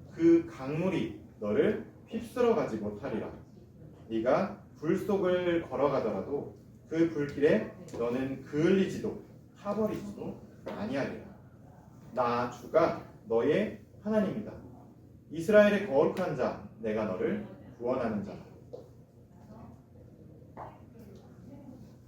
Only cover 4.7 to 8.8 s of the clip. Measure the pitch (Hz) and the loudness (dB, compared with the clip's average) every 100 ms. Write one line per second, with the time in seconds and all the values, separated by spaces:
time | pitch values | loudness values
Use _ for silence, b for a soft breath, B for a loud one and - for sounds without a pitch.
4.7 | - 151 185 - 190 180 180 175 165 - | -6 0 0 2 2 2 2 2 0 -2
5.7 | 139 143 - 110 98 - 143 - - - | 0 2 2 0 -4 -4 -6 -6 -14 -20
6.7 | - - 160 165 147 143 139 147 220 - | -20 -6 2 2 2 -4 2 4 4 0
7.7 | - - - 117 127 135 131 - 147 175 | -12 -14 -4 -2 -2 -4 -6 -6 2 4
8.7 | 196 | 4